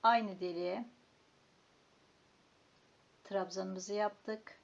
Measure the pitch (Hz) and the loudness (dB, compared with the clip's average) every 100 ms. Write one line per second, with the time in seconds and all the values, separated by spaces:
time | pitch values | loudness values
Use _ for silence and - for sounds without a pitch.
0 | 233 233 214 185 180 170 175 202 240 - | 8 6 2 -4 -4 -2 -2 -4 -8 -16
1 | _ _ _ _ _ _ _ _ _ _ | _ _ _ _ _ _ _ _ _ _
2 | _ _ _ _ _ _ _ _ _ _ | _ _ _ _ _ _ _ _ _ _
3 | _ _ - 196 185 185 190 185 185 208 | _ _ -4 -2 -2 -4 -4 -6 -4 0
4 | 208 - - 220 - - | 0 0 -8 -8 -8 -20